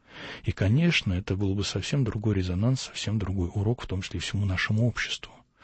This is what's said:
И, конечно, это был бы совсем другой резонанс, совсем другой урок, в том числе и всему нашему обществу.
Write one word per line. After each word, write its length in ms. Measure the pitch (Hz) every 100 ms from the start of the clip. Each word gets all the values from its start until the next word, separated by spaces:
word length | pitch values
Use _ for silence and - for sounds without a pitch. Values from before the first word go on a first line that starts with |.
| - - - -
И, 80 | -
конечно, 600 | - 104 131 170 - -
это 220 | 90 -
был 180 | 95 101
бы 100 | 101
совсем 400 | 98 101 - 143
другой 320 | 113 107 107
резонанс, 460 | 98 92 92 117 131
совсем 380 | - - - 107
другой 320 | 92 98 87
урок, 300 | 104 101 120
в 40 | -
том 140 | 95
числе 160 | - 90
и 40 |
всему 240 | - 98
нашему 420 | 101 90 - 107 120
обществу. 460 | - - - - - _ _